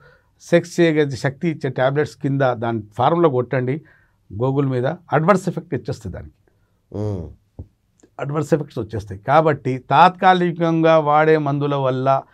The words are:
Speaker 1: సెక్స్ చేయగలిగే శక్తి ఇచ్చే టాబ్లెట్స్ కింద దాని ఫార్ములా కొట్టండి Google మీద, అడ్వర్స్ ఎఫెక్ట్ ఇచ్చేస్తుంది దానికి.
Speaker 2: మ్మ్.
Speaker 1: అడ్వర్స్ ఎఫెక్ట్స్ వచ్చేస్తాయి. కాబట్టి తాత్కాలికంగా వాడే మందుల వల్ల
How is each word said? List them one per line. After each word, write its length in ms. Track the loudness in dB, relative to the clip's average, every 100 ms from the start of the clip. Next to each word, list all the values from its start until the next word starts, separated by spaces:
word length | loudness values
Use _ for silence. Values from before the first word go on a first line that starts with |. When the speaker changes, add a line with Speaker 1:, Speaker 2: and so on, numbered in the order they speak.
| -18 _ _ _
Speaker 1:
సెక్స్ 400 | 0 0 0 0
చేయగలిగే 360 | 2 2 -2 -2
శక్తి 320 | -6 -4 -6
ఇచ్చే 220 | -4 -6
టాబ్లెట్స్ 460 | -2 -2 0 -4 -6
కింద 260 | -4 0
దాని 400 | 0 0 -4 -6 -8 -2
ఫార్ములా 300 | 0 2 2
కొట్టండి 540 | 0 -2 -4 -4 -6 -10 _ _ _ _
Google 340 | -4 -2 0 -2
మీద, 180 | -2 -4
అడ్వర్స్ 600 | -6 -2 0 2 2 0
ఎఫెక్ట్ 260 | -8 -8
ఇచ్చేస్తుంది 420 | -8 -8 -10 -10 -14
దానికి. 180 | -16 _ _ _ _ _ _ -8
Speaker 2:
మ్మ్. 300 | -6 -6 -10 -16 _ -20 -20 _ _ _ _ -12
Speaker 1:
అడ్వర్స్ 340 | -6 -6 -2
ఎఫెక్ట్స్ 240 | -2 -2 -10
వచ్చేస్తాయి. 420 | -8 -10 -10 -12 2
కాబట్టి 500 | 2 4 0 -4 -6
తాత్కాలికంగా 1200 | 0 4 4 4 2 2 0 -2 0 2 4 4
వాడే 400 | 4 2 4 2
మందుల 360 | 2 -2 -2
వల్ల 480 | 0 -2 0 0 0 -2